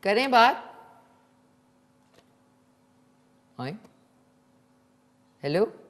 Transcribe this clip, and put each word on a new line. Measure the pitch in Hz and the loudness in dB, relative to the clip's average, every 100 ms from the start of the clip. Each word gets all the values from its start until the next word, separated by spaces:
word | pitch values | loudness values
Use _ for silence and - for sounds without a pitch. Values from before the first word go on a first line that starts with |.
करें | 190 214 269 | 0 0 2
बात। | 240 240 - - - - - _ _ _ _ _ _ _ _ _ _ _ _ _ _ _ _ _ _ _ _ _ _ _ _ _ - | 4 4 2 -10 -20 -20 -20 _ _ _ _ _ _ _ _ _ _ _ _ _ _ _ _ _ _ _ _ _ _ _ _ _ -14
हाँ। | 127 202 - _ _ _ _ _ _ _ _ _ _ _ _ _ _ _ | -12 -12 -20 _ _ _ _ _ _ _ _ _ _ _ _ _ _ _
हेलो। | 143 160 220 - - | -4 -2 -2 -4 -20